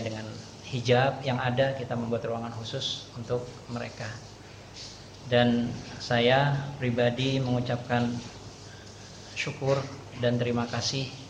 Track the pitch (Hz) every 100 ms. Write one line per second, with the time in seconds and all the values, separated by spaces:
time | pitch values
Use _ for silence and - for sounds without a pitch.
0 | 110 110 107 110 - - - 127 113 120
1 | 135 - 131 123 131 123 135 - 120 117
2 | 113 117 117 117 117 113 113 135 - -
3 | - 123 107 123 - - - 120 113 -
4 | 110 110 - - - - - - - -
5 | - - 123 120 120 120 117 - - -
6 | - 120 120 131 143 139 - - 127 120
7 | 120 120 131 135 123 123 120 123 - 120
8 | 120 120 - - - - - - - -
9 | - - - - 147 - 135 135 - -
10 | - - 123 120 120 120 117 117 - 135
11 | 127 -